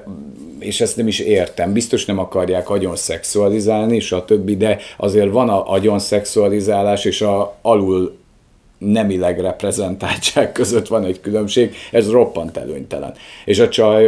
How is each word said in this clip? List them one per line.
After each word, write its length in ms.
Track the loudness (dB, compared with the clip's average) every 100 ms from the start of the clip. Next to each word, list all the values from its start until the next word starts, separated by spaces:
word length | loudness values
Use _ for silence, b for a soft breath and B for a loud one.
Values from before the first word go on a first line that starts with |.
| -6 -14 -14 -18 -18 -12
és 220 | -8 -2
ezt 160 | -2 0
nem 100 | -2
is 120 | -2
értem. 540 | 2 2 0 -2 -2
Biztos 320 | 0 0 -2 -2
nem 140 | -4
akarják 500 | -2 -2 0 -2 -2
agyon 260 | -2 -2 -4
szexualizálni, 1040 | -6 -6 -4 0 2 2 0 0 2 0
stb., 580 | 0 -4 2 2 2 0
de 200 | 0 0 B B
azért 340 | 0 2 4
van 180 | 2 2
a 220 | 2 0
agyon 280 | 2 2 0
szexualizálás 1040 | 0 -2 0 0 2 2 0 0 2 0 0
és 160 | 0
a 340 | 0 0 -2 -4
alul 540 | 2 2 4 0 0 -6 _ _ _ _ _ _
nemileg 600 | 0 2 2 0 0 0
reprezentáltság 1120 | -4 -4 -4 -2 -4 -4 -6 -4 -2 0 -2
között 360 | 0 0 0 0
van 160 | -2 -2
egy 160 | -4
különbség, 540 | -4 -2 0 2 0 B B
ez 180 | 0 4
roppant 480 | 4 2 0 -8 -8
előnytelen. 560 | -10 -10 -10 -10 -10 -14 B B -2
És 140 | 2
a 100 | 2
csaj 380 | 4 4 6